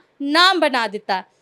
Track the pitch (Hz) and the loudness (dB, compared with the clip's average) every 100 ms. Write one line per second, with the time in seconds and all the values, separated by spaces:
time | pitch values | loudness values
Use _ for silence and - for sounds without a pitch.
0 | _ - 285 311 359 381 302 254 226 208 | _ -12 -2 2 4 2 0 0 -4 -6
1 | - 190 190 _ | -6 -6 -6 _